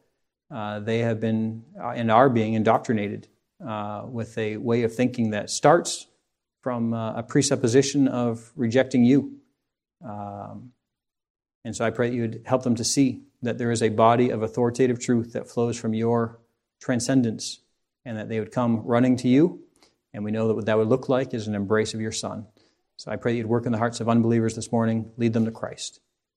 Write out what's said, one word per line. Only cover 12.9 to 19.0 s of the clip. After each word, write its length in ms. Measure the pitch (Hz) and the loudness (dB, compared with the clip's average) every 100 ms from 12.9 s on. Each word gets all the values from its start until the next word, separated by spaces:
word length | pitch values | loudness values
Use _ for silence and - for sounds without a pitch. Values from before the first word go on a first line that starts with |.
| - 135 117 - - | 2 2 0 -12 -8
that 160 | 117 110 | -6 -2
there 120 | 120 | -2
is 120 | 113 | 2
a 80 | 110 | 2
body 400 | 107 113 120 123 | 4 6 6 2
of 120 | 117 | 0
authoritative 560 | 110 123 120 113 127 120 | -4 0 0 2 2 0
truth 340 | - 120 113 | 0 0 0
that 120 | 113 - | -8 -6
flows 320 | - 120 113 | -2 -2 -2
from 160 | 113 | -4
your 460 | 110 113 117 117 - _ _ _ _ | -2 0 0 -2 -6 _ _ _ _
transcendence, 800 | - 123 120 135 117 104 - - _ _ _ _ | -4 -2 2 2 2 -2 -10 -14 _ _ _ _
and 120 | 131 110 | -12 -10
that 120 | 107 | -6
they 120 | 110 | -6
would 100 | 107 | -4
come 320 | - 120 113 | -2 0 0
running 300 | 127 120 | 0 2